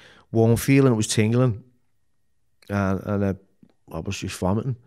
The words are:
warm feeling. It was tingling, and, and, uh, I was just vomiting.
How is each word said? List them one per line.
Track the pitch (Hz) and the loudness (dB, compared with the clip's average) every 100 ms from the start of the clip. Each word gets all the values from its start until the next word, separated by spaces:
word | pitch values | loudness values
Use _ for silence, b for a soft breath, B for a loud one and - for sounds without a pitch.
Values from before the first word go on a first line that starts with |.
| B B B | B B B
warm | 113 113 113 | 2 4 2
feeling. | - 139 135 | 2 4 4
It | 110 | 2
was | 110 | 0
tingling, | - 107 120 127 101 - _ _ _ _ _ _ _ _ _ - | 0 0 2 0 -2 -10 _ _ _ _ _ _ _ _ _ -6
and, | 101 98 95 | -2 -2 -2
and, | - 101 | -4 -2
uh, | 98 95 _ _ _ _ - | -2 -4 _ _ _ _ -14
I | 82 | -12
was | 101 95 | -10 -8
just | 95 - | -10 -4
vomiting. | 90 107 139 120 | -2 -2 -4 -8